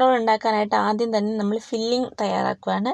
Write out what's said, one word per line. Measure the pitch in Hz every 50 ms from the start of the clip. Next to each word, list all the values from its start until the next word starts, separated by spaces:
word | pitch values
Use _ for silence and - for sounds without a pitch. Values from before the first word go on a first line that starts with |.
റോൾ | 254 254 254 240
ഉണ്ടാക്കാനായിട്ട് | 226 220 214 220 - 226 220 208 214 208 220 214 202
ആദ്യം | 208 214 214 233 226 220
തന്നെ | 214 202 208 220 220
നമ്മൾ | 208 202 214 226 - -
ഫില്ലിംഗ് | - 220 220 233 240 247 254 - - -
തയ്യാറാക്കുകയാണ്. | 214 196 190 190 190 190 190 - - 190 185 190 202 247